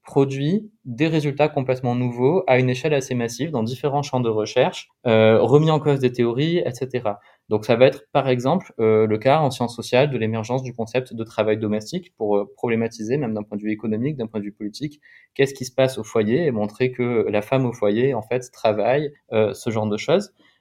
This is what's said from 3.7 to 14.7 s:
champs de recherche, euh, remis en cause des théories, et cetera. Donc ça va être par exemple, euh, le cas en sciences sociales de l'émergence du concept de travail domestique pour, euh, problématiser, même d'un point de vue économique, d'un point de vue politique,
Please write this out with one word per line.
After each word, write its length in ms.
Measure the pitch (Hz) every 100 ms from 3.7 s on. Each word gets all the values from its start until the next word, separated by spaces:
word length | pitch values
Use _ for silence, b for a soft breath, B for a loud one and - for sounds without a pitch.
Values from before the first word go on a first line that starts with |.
| 131 147 143
champs 180 | 139 127
de 100 | 120
recherche, 580 | 107 104 - 160 - - _ 123
euh, 340 | 110 110 113
remis 280 | 113 143 156
en 80 | 156
cause 220 | 139 139
des 100 | 123
théories, 460 | 123 120 117 160 175
et 160 | 123
cetera. 480 | 123 131 127 107 104 b b -
Donc 160 | 107 107
ça 100 | 117
va 100 | 135
être 180 | - -
par 160 | 147 135
exemple, 420 | 127 127 180 - -
euh, 260 | 110 110 110
le 120 | 107
cas 220 | 127 156
en 100 | 139
sciences 260 | - 120 -
sociales 340 | - 123 147
de 60 | 123
l'émergence 460 | 110 110 110 131
du 120 | 131
concept 380 | 117 110 131 127
de 100 | 113
travail 360 | 113 - 107 107
domestique 560 | 110 107 104 180 180 -
pour, 220 | 107 104
euh, 120 | 101 -
problématiser, 600 | 120 113 113 113 107 143
même 160 | 120
d'un 80 | 107
point 160 | 104 104
de 40 |
vue 100 | 104
économique, 440 | 107 110 107 135 143
d'un 100 | 110
point 140 | 110
de 40 | 101
vue 60 |
politique, 480 | - 104